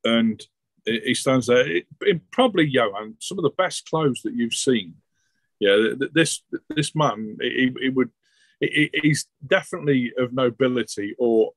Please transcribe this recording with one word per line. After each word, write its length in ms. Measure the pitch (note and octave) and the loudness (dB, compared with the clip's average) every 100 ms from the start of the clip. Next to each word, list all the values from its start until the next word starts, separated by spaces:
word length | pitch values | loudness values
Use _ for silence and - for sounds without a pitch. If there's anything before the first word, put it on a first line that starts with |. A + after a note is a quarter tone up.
and 380 | A#2 A#2 A2+ G#2+ - _ _ _ | 2 2 2 -2 -14 _ _ _
he, 160 | - A#2 | -6 -4
he 100 | C3 | -2
stands 320 | B2 C#3 C3 A#2+ | -2 2 0 4
there. 200 | B2 B2 E2+ | 2 2 -2
It, 100 | - - | -6 -2
it, 200 | G#3 F3 _ | 0 0 _
probably, 360 | - B3+ F#3+ C#3+ | 0 2 2 2
Johan, 480 | B2+ A2+ G2 A2 - | 2 0 -4 -12 -14
some 180 | - G3 | -10 -2
of 40 | |
the 60 | D#3+ | -2
best 360 | - F#3 - - | 0 -4 -4 -6
clothes 320 | D#3+ D3+ A#2+ | -2 0 -2
that 100 | G#2+ | -6
you've 200 | A#2+ A#2 | -4 -4
seen. 400 | - - A#2+ F2 - _ _ _ _ _ _ | -2 0 0 -2 -18 _ _ _ _ _ _
Yeah, 160 | G2+ G2+ | 2 4
th-, 220 | A2+ B2+ | 2 -2
th-, 120 | C#3 | -2
this, 300 | D3+ D#3+ - _ - _ | 0 0 -2 _ -14 _
this 240 | D3+ D3 | -6 -4
man, 420 | D#3 C#3+ G#2 A2 - | 0 0 -2 -10 -6
he, 300 | B2 - B2+ B2 | -4 0 -2 -2
he 80 | C3 | -2
would, 200 | C3 B2+ _ _ _ _ _ | 0 -2 _ _ _ _ _
he, 300 | - D3+ D3+ | -2 0 0
he, 80 | D#3 | 2
he's 240 | D3+ D3+ - _ C3+ | 2 0 -4 _ 0
definitely 680 | F#3 - F3+ D3 C3+ A#2+ B2+ | 0 0 -6 0 0 0 -2
of 140 | B2 | -2
nobility 840 | B2+ B2+ A2+ C3 B2 G#2+ - G2+ - | 0 -2 2 0 0 -4 -6 -8 -2
or 340 | A#2+ A2+ G#2+ | 2 4 2